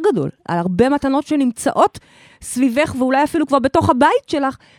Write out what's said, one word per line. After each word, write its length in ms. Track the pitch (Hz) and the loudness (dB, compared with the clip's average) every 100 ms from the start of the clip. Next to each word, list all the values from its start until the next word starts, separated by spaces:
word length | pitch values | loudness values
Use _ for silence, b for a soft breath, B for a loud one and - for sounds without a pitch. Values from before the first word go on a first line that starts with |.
| 349 | 0
גדול, 180 | 220 143 - - | 0 -4 -8 -6
על 120 | 170 | -4
הרבה 320 | 175 180 254 | -2 0 0
מתנות 380 | 285 269 269 - | 0 0 -2 -2
שנמצאות 720 | 302 254 - - - 339 - b b b b | -2 -2 -2 -4 2 0 0 b b b b
סביבך, 540 | - 247 262 233 311 262 | -10 -2 0 0 -2 -2
ואולי 240 | 254 262 | 0 0
אפילו 240 | 294 330 302 | 0 0 0
כבר 120 | 277 | 0
בתוך 300 | 254 339 320 | 2 0 2
הבית 400 | 254 294 494 - | 2 2 2 -2
שלך, 280 | 302 269 254 b | -2 -2 -6 b